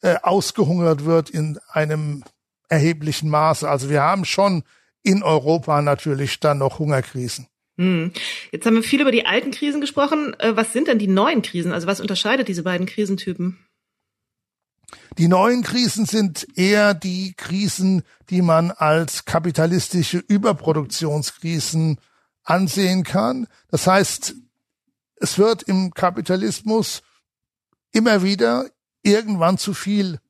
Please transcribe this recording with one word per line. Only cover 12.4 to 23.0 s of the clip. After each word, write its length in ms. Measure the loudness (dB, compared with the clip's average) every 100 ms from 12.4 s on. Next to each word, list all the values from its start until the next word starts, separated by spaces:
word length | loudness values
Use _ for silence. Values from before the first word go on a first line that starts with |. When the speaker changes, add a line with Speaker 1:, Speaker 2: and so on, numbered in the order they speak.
| -2
Speaker 2:
diese 140 | -4
beiden 240 | -4 -4 -4
Krisentypen? 720 | -4 -4 -4 -6 -6 -6 -8 _ _ _ _ _ _ _ _ _ _ _ _ _ -20 -20 0
Speaker 1:
Die 100 | 4
neuen 340 | 4 4 2
Krisen 440 | -2 -2 -2 0 -2
sind 400 | 0 0 -2 -10 0
eher 380 | 2 4 4
die 400 | 2 -4 -6 -8
Krisen, 680 | -10 -6 -2 -2 0 0 0 -2 _ _
die 100 | 0
man 280 | 4 4 2
als 560 | 0 2 2 0 -6 -4
kapitalistische 920 | -2 -2 0 2 0 0 -2 0 -2
Überproduktionskrisen 1800 | 0 2 2 0 0 0 -2 -4 -2 -2 -4 -8 -6 -4 -2 0 0 -2 _ _ _ _
ansehen 640 | 0 0 2 0 0 0